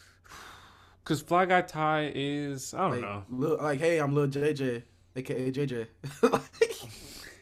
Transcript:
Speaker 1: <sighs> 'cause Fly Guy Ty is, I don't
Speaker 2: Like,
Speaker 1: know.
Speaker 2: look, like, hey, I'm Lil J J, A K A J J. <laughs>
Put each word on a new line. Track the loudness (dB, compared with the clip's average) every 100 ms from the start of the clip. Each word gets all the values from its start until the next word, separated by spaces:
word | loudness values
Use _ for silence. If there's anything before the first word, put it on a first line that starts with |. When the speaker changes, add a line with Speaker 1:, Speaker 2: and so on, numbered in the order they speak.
| -20 _
Speaker 1:
<sighs> | -20 -20 -20 -20 -20 -20 -20 _
'cause | -4 -4
Fly | 2 2 6
Guy | 4
Ty | 2 0 2 2 0
is, | -2 -2 -2 -4 -6 -8
I | -2
don't | 0
Speaker 2:
Like, | 0
Speaker 1:
know. | -4 -8 -8
Speaker 2:
look, | -2 0 0
like, | 0 2
hey, | 2 4
I'm | 4
Lil | 4 2
J | 2 0
J, | 0 -2 -4 -8 _ _ -10
A |
K | -4 -2 -2
A |
J | -2 -2
J. | -4 -8 _ -14 2
<laughs> | 4 4 -4 0 0 0 -12 -16 -16 -16 -18 -20